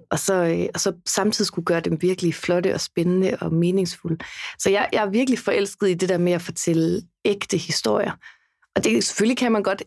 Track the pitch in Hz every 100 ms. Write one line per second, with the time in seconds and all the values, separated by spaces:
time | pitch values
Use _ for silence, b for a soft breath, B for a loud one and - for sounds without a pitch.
0 | - 165 - 190 170 175 175 - 196 -
1 | - - 202 214 208 - 170 170 170 160
2 | 180 185 175 - - 175 185 - - -
3 | 170 185 185 - 170 160 175 190 175 -
4 | 170 165 B B B - - 202 - -
5 | 208 208 262 240 - 202 196 - 196 175
6 | 185 180 175 175 175 170 - 160 160 175
7 | 175 _ - 202 - 175 - - - 104
8 | - - B B B B B - 220 226
9 | - - 214 254 247 220 196 202